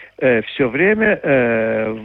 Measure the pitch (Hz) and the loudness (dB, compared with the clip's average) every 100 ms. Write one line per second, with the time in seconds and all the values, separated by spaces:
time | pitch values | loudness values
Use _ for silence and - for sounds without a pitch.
0 | - - 135 117 107 - 131 127 185 214 | -20 -2 0 0 -2 -2 -2 0 0 2
1 | 220 185 170 135 120 113 113 110 110 110 | 0 0 2 2 2 0 0 -2 -4 -6